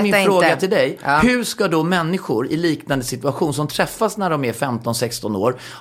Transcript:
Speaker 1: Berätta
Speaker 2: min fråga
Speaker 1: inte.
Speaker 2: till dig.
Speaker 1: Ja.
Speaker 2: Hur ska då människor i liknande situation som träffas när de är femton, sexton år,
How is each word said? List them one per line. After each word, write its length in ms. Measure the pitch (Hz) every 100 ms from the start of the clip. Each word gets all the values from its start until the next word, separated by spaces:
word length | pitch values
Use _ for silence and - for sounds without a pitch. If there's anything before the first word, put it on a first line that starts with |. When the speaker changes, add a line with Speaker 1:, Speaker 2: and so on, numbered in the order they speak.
Speaker 1:
Berätta 160 | 208 202
Speaker 2:
min 80 | 190
fråga 220 | 185 170
Speaker 1:
inte. 120 | 165
Speaker 2:
till 100 | 185
dig. 300 | 196 131 -
Speaker 1:
Ja. 140 | - 147
Speaker 2:
Hur 200 | 226 247
ska 240 | 220 - 202
då 160 | 165
människor 640 | 160 185 160 185 - 117 131
i 100 | 156
liknande 480 | 170 143 - 139 123
situation 480 | 120 143 131 165
som 140 | 139 151
träffas 500 | - 175 - 220 208
när 120 | 185
de 160 | 156 127
är 80 |
femton, 420 | 113 139 117 - 117
sexton 400 | 117 - 107 104
år, 200 | 110 127 - -